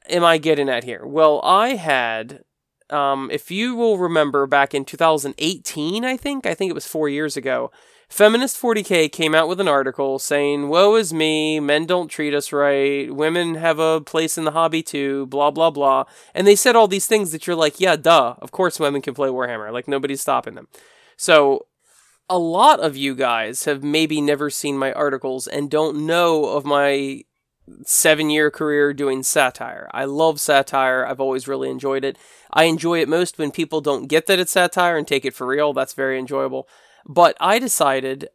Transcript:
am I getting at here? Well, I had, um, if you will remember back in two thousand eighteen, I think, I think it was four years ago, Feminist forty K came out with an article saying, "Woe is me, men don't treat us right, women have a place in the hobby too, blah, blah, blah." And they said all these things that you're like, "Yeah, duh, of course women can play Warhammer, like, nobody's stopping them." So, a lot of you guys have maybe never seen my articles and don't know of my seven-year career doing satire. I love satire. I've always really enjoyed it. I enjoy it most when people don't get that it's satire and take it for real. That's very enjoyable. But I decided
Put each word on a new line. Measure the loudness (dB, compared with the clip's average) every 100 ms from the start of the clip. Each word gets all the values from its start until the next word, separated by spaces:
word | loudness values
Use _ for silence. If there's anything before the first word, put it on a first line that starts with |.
| -4
am | 2
I | 4 4
getting | 2 2 2
at | -2
here? | -4 -10 -6
Well, | 2 4 4
I | 2 2 2 -2
had, | -2 0 0 -4 -8 -16 _ _ _ _ -6
um, | -2 0 -2 -4
if | -8 -6
you | -6 -4 -2
will | 0 0
remember | 0 2 2 2 2
back | 2 2
in | 0
two | -6 0
thousand | 0 2 -2 -4
eighteen, | -6 -6 -8 -6 -4 -4
I | -6 -6
think, | -8 -6
I | -6
think | -4 -4
it |
was | -6 -8
four | -4 -2
years | -2 -4 -6
ago, | -4 -4 -6 -12 _ _ _
Feminist | 4 4 4 0 -4
forty | -2 -2
K | 0 2 2
came | 0 2
out | 2 2
with | 0
an | 0
article | 2 0 -2 -4 -4
saying, | -2 0 0 -2 0
"Woe | 4 4
is | 4 0
me, | 0 0 0 0 -2
men | 0 0
don't | 0 -2 -4
treat | -6 -4
us | -4 -2
right, | 0 2 2 0 -2 -6
women | -2 -2 0 -2 -2
have | -2 0
a | 0 0
place | -2 -4 -2 -2
in |
the | -2
hobby | 0 0 -2
too, | -4 -4 -4 -4 -4
blah, | 0 0
blah, | 2 0
blah." | 2 2 2 -2 -12 -12
And | 2 4
they | 6
said | 6
all | 6 4
these | 2 0
things | 0 0
that | -6 -4
you're |
like, | 0 0 2
"Yeah, | 0 2
duh, | 6 6 4 -4
of | -10
course | -2 -2 0
women | -2 -2
can | -6
play | -4 -4
Warhammer, | -2 -4 -6 -8
like, | -10 -4
nobody's | -4 -4 -4
stopping | -2 -2 -4
them." | -12 -20 _ _ _ _ -8
So, | 4 6 6 2 -4 _ _ _ _ _ -4
a | -2
lot | 0 4 6 6
of | 2 -2
you | -4
guys | 0 0 0 -2 -4 -4
have | -4
maybe | 0 0 0 0
never | 0 0 -2
seen | -4 -4 -2
my | -4
articles | -2 -2 -2 -6 -8 -6
and | -6 -2
don't | -2 0 -2 -2
know | 2 2 2 0
of | -2
my | 0 2 2 0 -4 -8 -16 _ _ _ -20 -16
seven-year | -4 2 4 4 2 2 0
career | 0 -2 2 2
doing | 0 -2 -2
satire. | -2 0 0 -2 -12 -12 -12
I | -8 -6
love | 0 0 0
satire. | 2 2 2 0 0 0 -2
I've | -4
always | -4 -4 -4
really | -6 -6
enjoyed | -4 -4 -2
it. | -4 -8 _ -20 _
I | 2
enjoy | 2 2 0 0
it | 0
most | 0 -2 -4
when | -6
people | -4 -4 -4
don't | -2 -4 0
get | 0 2
that | 0
it's | 2
satire | 2 2 2 0 0
and | -2
take | -2 -4
it |
for | -6 -4
real. | -2 0
That's | -2 -6
very | -4 -4 -4
enjoyable. | -6 -4 -4 -6 -12 _ _ _ -2
But | 4 4 4
I | 0 0
decided | 0 0 0 0 -4 -8 -12